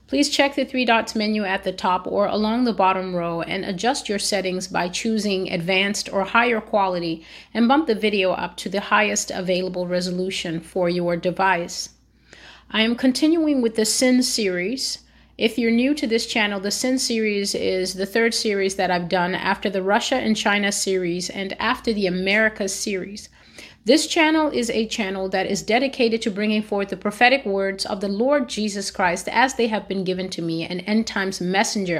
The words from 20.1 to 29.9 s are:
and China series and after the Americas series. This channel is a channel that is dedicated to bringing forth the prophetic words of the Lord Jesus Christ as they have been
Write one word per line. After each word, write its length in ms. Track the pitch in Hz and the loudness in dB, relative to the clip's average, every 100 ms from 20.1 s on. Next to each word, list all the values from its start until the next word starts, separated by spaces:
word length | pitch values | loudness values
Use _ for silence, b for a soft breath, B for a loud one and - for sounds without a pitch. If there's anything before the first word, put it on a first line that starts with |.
| 262 | 0
and 180 | 220 | 0
China 380 | 214 220 202 202 | 0 2 2 0
series 580 | 202 - 185 175 180 175 | -2 -2 0 -2 -4 -6
and 220 | 196 196 - | -6 -8 -4
after 320 | 220 254 - | -2 -2 -2
the 160 | 214 185 | 0 0
Americas 640 | 180 190 208 220 214 196 | 0 0 2 2 0 -4
series. 540 | - - 190 196 208 - B B B B B | -4 -4 -4 -6 -12 -16 B B B B B
This 240 | 202 311 - | 4 4 4
channel 400 | 339 311 320 302 | 2 4 4 2
is 220 | - 226 | 0 0
a 180 | 214 220 | 0 -2
channel 400 | - 196 196 190 | -2 -4 -2 -2
that 180 | 190 190 | 0 0
is 160 | 196 | -2
dedicated 600 | - 226 269 262 233 226 | 2 2 2 2 2 2
to 100 | 226 | -2
bringing 300 | 190 214 214 | -2 0 0
forth 260 | 214 202 196 | 0 -2 -2
the 80 | 185 | -4
prophetic 500 | 208 202 240 269 220 | -4 4 4 4 2
words 400 | 196 196 196 - | 0 0 -2 -4
of 140 | 196 | -4
the 80 | 202 | -2
Lord 400 | 196 254 294 247 | 0 2 2 0
Jesus 420 | - 214 196 196 | -4 -4 -4 -6
Christ 380 | - 185 180 - | 0 0 0 -2
as 280 | - 269 269 | 2 2 2
they 120 | 233 | 0
have 220 | 214 | -2
been 160 | 190 | -4